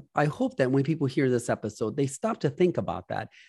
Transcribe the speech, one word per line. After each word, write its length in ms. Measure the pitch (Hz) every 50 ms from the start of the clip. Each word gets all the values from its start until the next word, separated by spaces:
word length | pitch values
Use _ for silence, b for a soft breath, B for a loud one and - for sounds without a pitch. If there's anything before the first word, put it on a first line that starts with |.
| - _ -
I 100 | 151 147
hope 320 | 151 - - 254 254 254 -
that 140 | 175 131
when 120 | 131 139 135
people 220 | 165 160 165 147
hear 240 | 131 - 160 139 127
this 200 | 123 120 - -
episode, 460 | 113 - - 107 - - 117 107 123
they 120 | 147 139 135
stop 320 | - - - 220 226 -
to 100 | - 147
think 280 | 139 - 185 180 - 123
about 320 | 98 85 82 87 - -
that. 200 | - - - - b b b